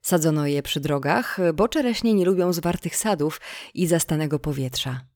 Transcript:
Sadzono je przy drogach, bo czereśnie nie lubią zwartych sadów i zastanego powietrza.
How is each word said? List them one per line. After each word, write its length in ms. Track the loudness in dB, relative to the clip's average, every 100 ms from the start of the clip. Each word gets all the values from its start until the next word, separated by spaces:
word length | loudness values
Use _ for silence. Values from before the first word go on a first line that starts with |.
Sadzono 460 | 2 2 4 2 2
je 160 | 0
przy 160 | -2 -4
drogach, 580 | -2 -2 2 0 0 0 0
bo 140 | 2 0
czereśnie 460 | 2 0 0 2
nie 120 | 4 4
lubią 280 | 2 0
zwartych 420 | 0 0 -2 -4 -4
sadów 460 | -2 0 0 -4 -14 -16 -12
i 140 | -2 2
zastanego 520 | 2 2 -2 0 -2
powietrza. 640 | -4 -4 -4 -4 -6 -8 -10